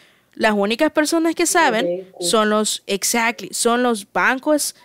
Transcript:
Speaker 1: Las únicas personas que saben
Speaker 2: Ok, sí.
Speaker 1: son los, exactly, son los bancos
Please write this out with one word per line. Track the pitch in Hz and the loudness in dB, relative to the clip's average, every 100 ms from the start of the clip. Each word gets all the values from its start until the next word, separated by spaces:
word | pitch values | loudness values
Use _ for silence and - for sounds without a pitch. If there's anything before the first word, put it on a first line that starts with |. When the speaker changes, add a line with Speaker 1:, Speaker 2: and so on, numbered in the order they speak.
| _ _ _ - | _ _ _ -2
Speaker 1:
Las | 226 | 0
únicas | 208 202 226 311 | 2 0 0 0
personas | 311 302 330 330 320 | 2 0 0 0 0
que | 339 | 0
saben | 359 311 220 202 | 2 2 0 -2
Speaker 2:
Ok, | 180 190 - | -4 -8 -8
sí. | 175 | -2
Speaker 1:
son | 226 214 | 2 2
los, | 214 214 - - | 2 0 -4 -6
exactly, | 196 - 233 226 226 190 | -4 -2 0 -2 -4 -8
son | - 233 240 | -4 0 2
los | 247 220 196 | 0 -2 -4
bancos | 185 196 262 294 302 - - | 0 0 0 0 0 0 -8